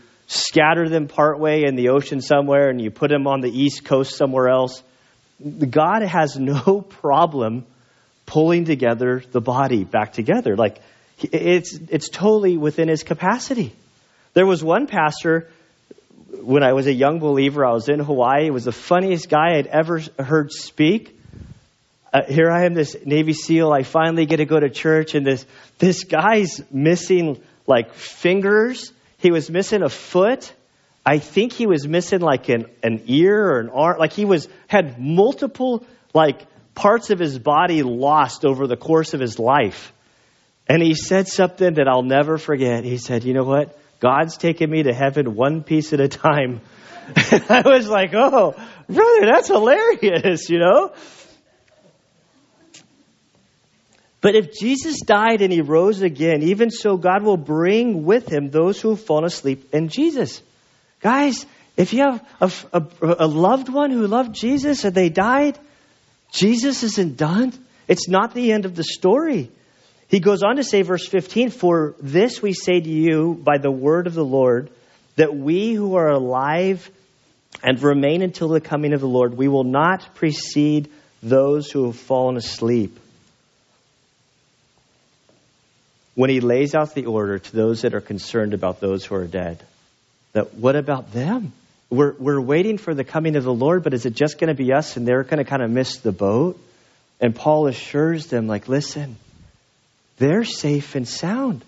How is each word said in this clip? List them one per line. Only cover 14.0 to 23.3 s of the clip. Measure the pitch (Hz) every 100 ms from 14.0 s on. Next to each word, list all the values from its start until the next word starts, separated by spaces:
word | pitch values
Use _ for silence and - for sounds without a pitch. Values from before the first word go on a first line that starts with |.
| _ _ _
There | 175 190
was | 170
one | 160 196 285
pastor, | 196 156 - 170 165 165 _ _ _ _ - _ _ - -
when | 110 143
I | 131
was | 135 135
a |
young | 123 139 165
believer, | 151 139 139 143 127
I |
was | 117 120
in | 147
Hawaii. | 147 131 120 143 156
It |
was | 131 117
the |
funniest | - - 180 190 170 -
guy | 151 165 160
I'd | 139
ever | 151 160 165 151 -
heard | 131 156 147
speak. | - - - 151 220 - _ - - - - _ _ _ _ _
Uh, | 135 -
here | 147 165
I | 170 180
am, |
this | 170 143 - 139
Navy | 151 156